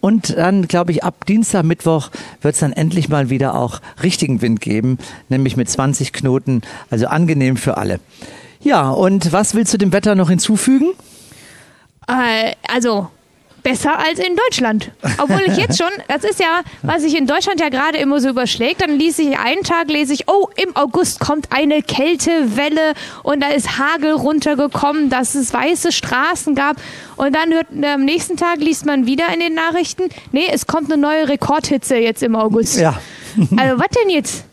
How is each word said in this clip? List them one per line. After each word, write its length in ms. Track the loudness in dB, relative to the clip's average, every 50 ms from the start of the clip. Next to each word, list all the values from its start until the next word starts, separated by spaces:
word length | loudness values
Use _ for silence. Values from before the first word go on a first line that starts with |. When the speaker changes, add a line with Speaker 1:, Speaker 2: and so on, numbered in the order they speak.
Speaker 1:
und 360 | 4 4 2 2 2 0 -2 0
dann, 300 | 2 2 2 2 2 2
glaub 220 | 0 0 2 2
ich, 120 | 0 0 -2
ab 240 | -4 -6 _ -2
Dienstag, 380 | 0 2 2 2 2 2 2 2
Mittwoch 460 | 2 0 0 0 0 0 0 -2 -4 -12 -16 -16 -18 -20 -2
wird's 200 | -2 0 0 2
dann 120 | 0 0 0
endlich 360 | 0 -2 0 0 0 0 0
mal 200 | 0 0 0 0
wieder 280 | 0 0 0 0 0
auch 240 | 0 -2 -2 -4 -10 -16 -18 -10 -2 -2
richtigen 380 | -2 0 0 -2 0 0 0 2
Wind 180 | 0 0 0
geben, 360 | 0 -2 -2 0 0 0 -2 -2 -6 -14 -18 -20 -6 _
nämlich 280 | 0 0 0 0 0
mit 120 | 0 -2 -2
zwanzig 440 | 0 0 0 0 0 0 -4 -6 -6
Knoten, 500 | -2 0 0 0 2 0 0 -2 -2 -2 -6 -16 -18 -8 _
also 200 | -2 -2 0 0
angenehm 480 | 2 2 2 2 2 2 2 2 2
für 200 | 0 0 -2 -2
alle. 220 | 0 -2 -2 -2 -4 -8 _ -20 -20 -20 -20 -20 -20 -20 -20 -20 _ 0
Ja, 280 | 2 4 4 4 2
und 420 | 2 2 2 4 2 2 2 2 2
was 220 | 2 0 2 2
willst 180 | 0 0 2 2
du 40 | 2
dem 140 | 2 2 2
Wetter 220 | 2 2 2 4
noch 160 | 4 4 4
hinzufügen? 600 | 2 2 2 2 0 2 4 4 4 4 4 2 -2 -4 -10 -20 -20 -20 -20 -20 -20 -20 -20 -20 -20 -20 -20 -20 -20 _ _ _ _ _ -6 -2
Speaker 2:
Äh, 440 | -2 0 2 0 0 0 0 -2 -4 _ _ -4 -2
also 360 | 0 0 0 0 -2 -4 -6 -12 _ _ _ _ _ _ _ -20 -6 -4
besser 360 | -4 -2 0 0 0 0 0
als 200 | 0 -2 -2 -2
in 180 | -2 -2 0 0 0 0
Deutschland. 420 | 0 0 0 0 0 -2 -2 -6 -16 _ -6 -6 -2 -2
Obwohl 240 | 0 2 2 2 2
ich 120 | 2 2 2
jetzt 180 | 0 0 0
schon, 140 | 0 0 -2 -4 -6 -6 -4
das 160 | -4 -2 -2
ist 160 | -2 -2 0
ja, 220 | 0 0 0 -2 -4 -6 -14 -8
was 220 | -4 -2 -2 0 0
sich 120 | 2 2
in 120 | 2 2
Deutschland 340 | 2 0 0 0 0 0 0
ja 80 | -2 -2
gerade 300 | 0 0 -2 0 0 0
immer 200 | 0 2 2 2
so 120 | 2 2
überschlägt, 500 | 0 0 -2 -2 -2 -2 -2 -2 0 0
dann 180 | 0 0 2 2
ließ 200 | 2 2 2 2
ich 200 | 0 0 2 0
einen 260 | 0 0 -2 -2 -2
Tag, 260 | -2 0 -2 0 0
lese 240 | 0 0 0 0 -2
ich, 140 | -4 0 2
oh, 200 | 2 2 2 0 -2
im 180 | -4 -4 -2 0
August 440 | -2 -2 0 0 0 0 0 -2 -4
kommt 280 | -2 -2 -2 -2 -2 -2 -2
eine 300 | 0 2 2 2 0 0
Kältewelle 1120 | -2 -2 -2 0 0 0 0 0 0 0 0 0 0 0 -2 -2 -2 0 0 0 0 -2 -4 -8 -16 -16 -10 -4
und 200 | -2 -2 0 0
da 60 | 0
ist 280 | 0 0 -2 -2 -4 -2
Hagel 340 | -2 0 0 0 0 0 0
runtergekommen, 1000 | 2 0 0 0 2 0 0 0 0 0 -2 0 -2 -2 0 0 2 0 0
dass 240 | 0 0 -2 -2 0
es 180 | -2 -2 -2 -2
weiße 400 | -2 0 0 0 0 0 -2 -2
Straßen 640 | -2 -4 -2 -2 0 0 0 -2 -2 -2 -2 0
gab. 220 | 0 0 0 -2 -4 -8 -18 -18 -18 -20 -20 -6
Und 200 | -2 -2 0 2
dann 160 | 0 2 2 2
hört, 140 | 0 0 -2 -4 -4 -2 0 0
am 120 | 2 2
nächsten 320 | 2 0 0 -2 -4 -4 -2
Tag 220 | 0 -2 0 0
liest 260 | 0 0 -2 0 -2
man 180 | -2 0 0 2
wieder 200 | 0 0 0 0 0 0
in 60 | -2
den 120 | -2 -2 -2
Nachrichten, 500 | -2 -2 0 0 0 -2 -2 -4 -4 -4 -6 -6 -10 -12 -4 -2
nee, 140 | 0 0 2
es 160 | 0 -2 -2
kommt 240 | -2 -2 -2 0 0
eine 80 | 0 2
neue 300 | 2 2 2 0 2 0
Rekordhitze 680 | 0 -2 0 0 0 0 0 0 -2 -2 0 0 0
jetzt 260 | 2 2 0 0 -2 -2
im 140 | 0 0
August. 420 | 2 2 2 4 2 2 2 2 2
Speaker 1:
Ja. 180 | 2 2 2 -2 -8 -16 -20 -20 -18 -6 0 0 2 4 4 2
Speaker 2:
Also 200 | 4 2 2 2
was 100 | 0 0 2 2 2
denn 60 | 4
jetzt? 360 | 2 0 0 -2 -8 -10 -12 -18